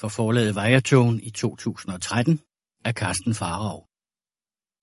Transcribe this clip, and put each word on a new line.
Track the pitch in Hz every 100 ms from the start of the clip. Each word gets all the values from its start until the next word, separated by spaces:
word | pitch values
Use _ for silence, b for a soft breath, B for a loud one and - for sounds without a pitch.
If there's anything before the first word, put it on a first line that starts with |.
for | 107
forlaget | - 110 120 107
Vejretågen | 101 107 131 - 135 120 113
i | 120
to | - 113 -
tusind | - - -
og | 92
tretten | - 117 123 156 _ _ _ _
af | 113
Karsten | 117 90 - -
Farag. | 110 90 87 107 76 - _ _ _ _ _ _ _ _ _